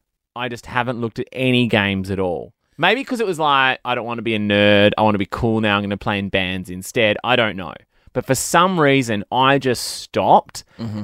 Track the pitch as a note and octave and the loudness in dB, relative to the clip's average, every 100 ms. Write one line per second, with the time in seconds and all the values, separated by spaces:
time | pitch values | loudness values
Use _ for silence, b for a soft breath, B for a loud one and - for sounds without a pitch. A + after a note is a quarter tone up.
0 | _ _ _ A#2+ B2 A#2 - B2+ A#2+ A#2 | _ _ _ -10 -10 -10 -8 -4 -4 -4
1 | A2+ - - - C3 B2 A#2 A2 G2 G2 | -6 -6 -10 -4 0 2 2 2 2 -2
2 | F#2+ F#2+ F#2 D2+ A#1 _ _ - F3 B3 | -4 -4 -4 -4 -10 _ _ -2 0 0
3 | - A#3+ G3 D#3 D3+ C#3 C3 - B2 B2 | -2 -4 -4 -2 0 2 2 0 -4 -6
4 | A2+ A#2 A2+ G#2+ G#2 G2+ G#2 G2+ G#2 - | -6 -6 -4 -2 2 4 6 6 4 4
5 | G#2+ G2+ G2+ - A#2 A2 A2 G2+ G2+ G2+ | 2 2 -2 -2 -2 0 0 0 -2 -6
6 | A#2 G2+ G2 F#2+ F#2 F#2 F#2 F2+ - B2+ | -4 -4 -2 -2 -2 -6 -8 -12 -6 2
7 | G#2+ - A2+ B2+ G#2+ F#2 D#2+ - _ _ | 2 2 0 2 0 -2 -10 -14 _ _
8 | _ B2+ - C3 - E3+ F#3 F3+ C#3+ C3+ | _ -6 -2 -2 0 2 2 2 2 2
9 | A#2 G2+ - B2 C3+ C#3 C3 A2+ - - | 0 -4 -4 0 2 2 0 -4 -6 -12
10 | - G#2+ G#2 F#3+ - - - b A2+ G#2+ | -6 -2 4 4 2 -16 -18 b -8 -8